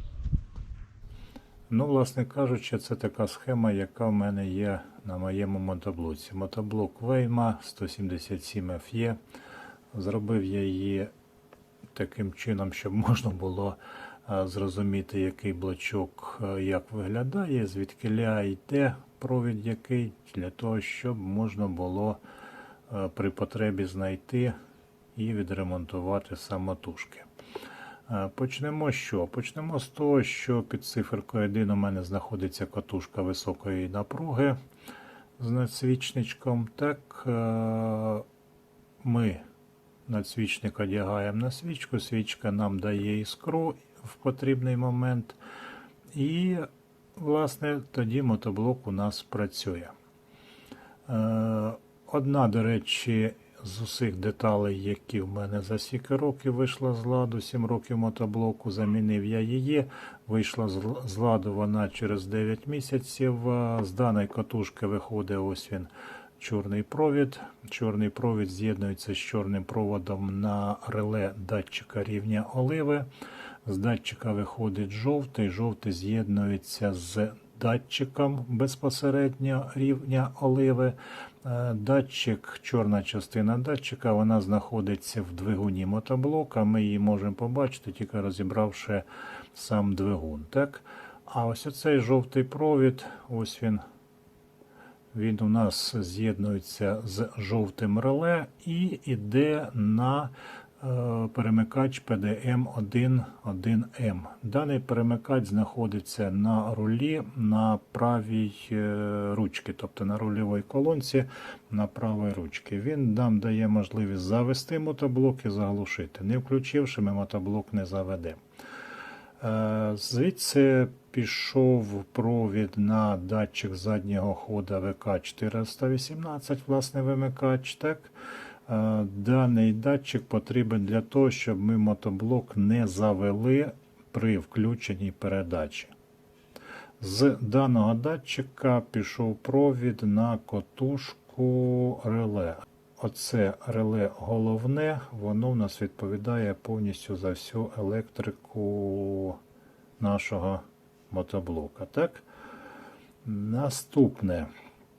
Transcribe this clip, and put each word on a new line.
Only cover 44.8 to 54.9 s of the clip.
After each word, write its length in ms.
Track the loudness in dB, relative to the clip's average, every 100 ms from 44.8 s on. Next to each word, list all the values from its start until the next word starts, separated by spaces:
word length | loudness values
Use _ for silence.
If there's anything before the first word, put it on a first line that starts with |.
| 2 2 2 0 -2 -12 -20 -18 -16 -18 -20 -20 -12 -2
І, 420 | 0 2 0 0 -4 -10 _ _ _ -8
власне, 680 | 0 2 2 -2 -2 -2 -4
тоді 300 | -2 0 2
мотоблок 680 | 2 2 0 0 0 0 -4
у 40 |
нас 320 | -2 -2 -4
працює. 640 | -8 -4 -4 -4 -6 -6 -10 -18 -20 _ _ -20 -20 -20 -20 -20 -20 -20 -4
Е, 600 | 0 0 2 0 0 -2 -6 -14 _ -4
одна, 420 | -2 2 4 4
до 160 | 4
речі, 720 | 2 2 0 -2 0 2 2 -2 -16 -16
з 180 | -12 -8
усіх 340 | -8 -2 -2 0
деталей, 680 | -4 0 2 4 2 0
які 380 | -2